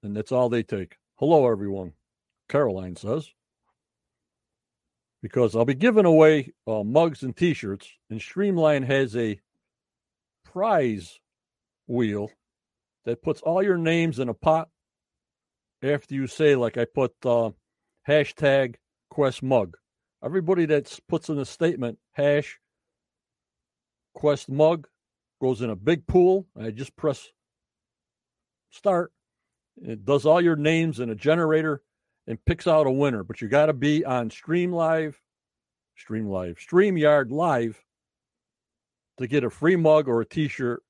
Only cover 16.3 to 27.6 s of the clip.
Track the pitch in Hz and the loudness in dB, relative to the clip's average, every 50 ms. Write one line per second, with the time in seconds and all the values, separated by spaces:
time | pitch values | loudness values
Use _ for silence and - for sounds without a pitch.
16.3 | - - 160 147 139 131 120 113 - 120 117 - _ - 131 123 _ _ - 127 | -4 2 4 4 4 4 2 -2 -2 -2 -4 -4 _ -2 -2 -2 _ _ -2 0
17.3 | 120 120 117 110 101 _ _ _ _ _ _ _ _ _ _ - 147 151 143 - | 2 2 0 -2 -4 _ _ _ _ _ _ _ _ _ _ 2 2 2 2 0
18.3 | - - 156 143 135 139 135 123 120 _ _ _ _ _ _ _ - - 143 135 | -4 -2 0 2 4 2 2 0 -6 _ _ _ _ _ _ _ -4 -2 0 0
19.3 | 123 - - 131 131 120 104 87 85 _ _ _ _ _ _ _ _ _ - 123 | 0 -4 -2 0 2 2 2 0 -8 _ _ _ _ _ _ _ _ _ -10 -6
20.3 | 160 190 170 156 190 175 170 151 151 147 143 - - - _ _ - 160 - - | -4 -4 -2 0 0 0 2 2 0 0 -2 -4 -18 -20 _ _ -6 -6 -4 -6
21.3 | 156 143 135 - - - 170 165 175 - 127 120 110 _ _ _ _ - 143 143 | -6 -6 -6 -8 -6 -2 -2 -2 -2 -2 -6 -8 -8 _ _ _ _ -2 0 2
22.3 | 143 147 147 - - _ _ _ _ _ _ _ _ _ _ _ _ _ _ _ | 2 0 -2 -4 -14 _ _ _ _ _ _ _ _ _ _ _ _ _ _ _
23.3 | _ _ _ _ _ _ _ _ _ _ _ _ _ _ _ _ _ - - 151 | _ _ _ _ _ _ _ _ _ _ _ _ _ _ _ _ _ -2 0 0
24.3 | 147 135 - - 135 143 151 156 170 165 147 _ _ _ _ _ _ _ _ _ | 0 0 -4 -10 0 2 2 2 2 0 -6 _ _ _ _ _ _ _ _ _
25.3 | _ _ 135 131 127 107 123 117 110 92 98 135 170 156 - - - 185 175 180 | _ _ -2 -2 -2 -2 -4 -8 -8 -4 0 -2 -2 -2 -2 0 2 4 4 4
26.3 | 185 196 185 _ _ 113 110 113 107 110 135 - _ _ - 156 135 - - - | 2 0 -2 _ _ -12 -12 -10 -10 -10 -14 -16 _ _ -4 -4 -4 -4 -10 -20
27.3 | _ _ _ _ _ _ | _ _ _ _ _ _